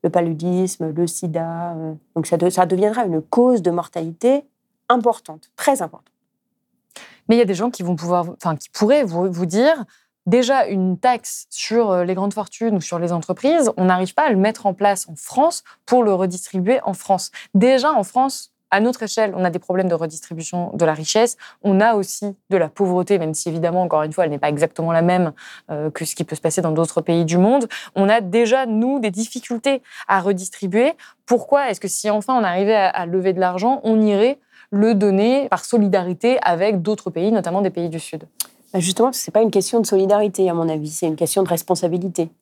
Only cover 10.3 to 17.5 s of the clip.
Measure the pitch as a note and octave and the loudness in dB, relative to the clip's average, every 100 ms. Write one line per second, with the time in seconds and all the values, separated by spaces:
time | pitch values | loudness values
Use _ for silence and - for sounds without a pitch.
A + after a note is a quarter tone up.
10.3 | A#3 B3 C4+ - G3 F#3 F3+ B3+ A#3+ - | 2 4 2 2 0 -2 2 0 0 -4
11.3 | - - - - A3+ A3 F#3 F3 F#3 G3+ | -14 -14 -12 -2 0 2 0 0 -2 -4
12.3 | G#3+ G3 - A3+ G3+ - F3 E3+ F3 D#3+ | -4 -10 -4 -2 -2 -2 -4 -2 -4 -4
13.3 | F#3 C4+ E4 A#3+ - F#3 F#3 F#3 - D4+ | -2 2 2 2 2 2 2 0 0 2
14.3 | G3 G3+ A3+ G3+ F#3 G3+ F#3+ - D#3 - | 2 2 0 -4 0 0 0 -6 -14 -6
15.3 | - D#4 - - _ - B3 A3 F#3 F#3 | 0 0 0 -14 _ 0 2 4 2 0
16.3 | F3+ - F#3+ F3+ B3+ - F3+ - F#3 - | -4 -6 -4 0 0 -2 -10 -2 -2 -2
17.3 | - - | -14 -2